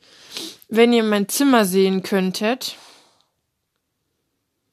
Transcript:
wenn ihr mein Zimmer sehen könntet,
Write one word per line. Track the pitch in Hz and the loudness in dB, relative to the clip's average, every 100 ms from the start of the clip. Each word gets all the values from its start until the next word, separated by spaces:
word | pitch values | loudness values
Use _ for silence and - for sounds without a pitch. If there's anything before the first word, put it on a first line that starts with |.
| _ _ - - - - _ | _ _ -18 -16 -16 -18 _
wenn | 220 240 | 2 4
ihr | 233 | 4
mein | 220 208 202 | 2 0 -2
Zimmer | - 285 240 | 0 2 2
sehen | 196 190 190 190 | 2 2 2 0
könntet, | - 196 185 - 214 262 - - - - _ _ _ _ _ _ _ _ _ _ _ _ _ _ _ _ _ | -2 -2 -2 -4 -4 -4 -8 -16 -20 -20 _ _ _ _ _ _ _ _ _ _ _ _ _ _ _ _ _